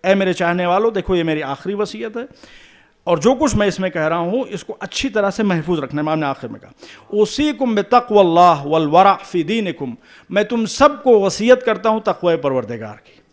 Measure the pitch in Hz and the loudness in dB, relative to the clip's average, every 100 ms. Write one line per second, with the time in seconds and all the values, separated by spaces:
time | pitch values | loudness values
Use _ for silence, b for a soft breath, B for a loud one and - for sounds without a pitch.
0 | 185 196 190 170 170 175 180 185 226 202 | 2 0 0 0 -2 -2 0 0 0 -2
1 | 175 180 165 156 135 139 180 202 202 220 | -2 -2 0 -4 -6 -8 -8 -6 -6 -8
2 | 226 226 269 b b b b b b b | -12 -12 -14 b b b b b b b
3 | - 170 190 262 294 208 202 185 190 170 | -4 2 2 2 0 0 0 -2 -6 -2
4 | 156 165 170 233 254 196 - - 190 - | -2 -2 -2 -4 -6 -10 -12 -14 -10 -6
5 | 269 208 196 185 208 175 156 170 131 - | -2 0 -2 0 0 0 -2 -4 -4 -4
6 | 151 156 147 135 120 110 - _ B B | -2 -2 -2 -6 -10 -14 -20 _ B B
7 | B 208 208 - 302 233 254 214 196 247 | B 0 0 0 -2 -2 -2 -2 2 0
8 | 247 208 185 165 175 151 139 160 151 170 | 4 4 4 6 6 4 0 0 4 4
9 | 196 190 - 180 156 226 196 - 135 113 | 6 2 -4 -6 -2 -4 -4 -8 -10 -12
10 | b b b 190 208 240 220 - 294 294 | b b b -4 -2 -2 -4 2 2 2
11 | 262 220 196 - 226 254 247 202 220 220 | 4 4 4 0 4 4 4 -2 0 -2
12 | 214 170 175 165 143 131 113 117 107 104 | -2 -2 0 0 0 -2 -4 -10 -12 -16
13 | _ _ _ | _ _ _